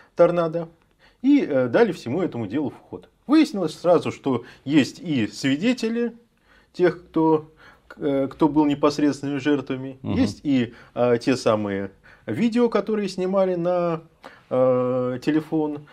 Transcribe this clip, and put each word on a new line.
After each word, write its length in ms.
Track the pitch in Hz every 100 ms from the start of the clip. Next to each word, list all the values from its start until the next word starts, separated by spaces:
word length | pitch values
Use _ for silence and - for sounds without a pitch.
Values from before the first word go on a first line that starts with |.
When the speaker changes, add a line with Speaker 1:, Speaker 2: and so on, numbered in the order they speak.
| - -
Speaker 1:
"Торнадо" 520 | 175 175 165 165 165 - _ _ _ _
и, 180 | 262 285 202
э, 200 | 139 127
дали 240 | 151 226
всему 300 | - - 147
этому 240 | 175 120 107
делу 240 | 123 143
в 80 | -
ход. 300 | - 90 - _ -
Выяснилось 480 | 302 294 202 165 -
сразу, 340 | 165 165 120
что 320 | - 143 123 - - -
есть 340 | 151 247 -
и 260 | - 143 104
свидетели 840 | - 139 139 214 247 220 226 240 233 _ _ _ _ _
тех, 280 | - 175 170 -
кто, 400 | 165 160 156 151 _ - - - -
э, 320 | 151 139 135
кто 180 | - 156
был 180 | 143 147
непосредственными 720 | 143 147 147 147 139 139 143
жертвами, 600 | 139 143 127 131 135 131
Speaker 2:
Мгм. 120 | - 104
Speaker 1:
есть 200 | 247 -
и, 300 | 151 135 117 - -
э, 220 | - 123 120
те 180 | 139 127
самые 540 | - 107 104 98 98 - - - -
видео, 420 | 117 233 226 240
которые 400 | 220 202 214 196
снимали 460 | 185 185 196 190 180
на, 460 | 170 180 175 160 - _ - - -
э, 680 | 131 131 127 123 127 123 127
телефон, 560 | 139 151 151 160 151 147 147